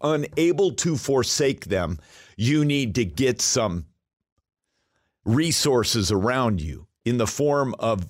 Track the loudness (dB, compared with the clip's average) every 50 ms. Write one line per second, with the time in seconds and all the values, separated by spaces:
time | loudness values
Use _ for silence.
0 | -2 0 0 0 -2 -4 -2 0 2 2 2 2 0 0 0 -2 -2 -2 -2 -2
1 | 0 0 2 2 2 0 0 0 0 0 0 -2 -4 -2 -2 0 0 -2 -4 -6
2 | -10 -16 -20 -20 -20 -12 -6 -2 0 2 2 2 2 2 2 0 0 0 0 -2
3 | -2 -2 0 0 0 0 0 0 -2 0 0 0 0 0 -2 -4 -8 -10 _ _
4 | _ _ _ _ _ _ _ _ _ _ _ _ _ _ _ _ _ _ _ _
5 | _ _ _ _ -2 0 2 2 2 0 0 0 2 2 4 2 2 2 0 0
6 | 0 0 0 0 0 0 0 2 2 0 0 -2 -4 -6 -8 -12 -16 -20 _ _
7 | -4 -2 0 0 0 -2 -2 -2 0 0 2 0 0 -2 -4 -4 -2 -2 -2 -2
8 | -4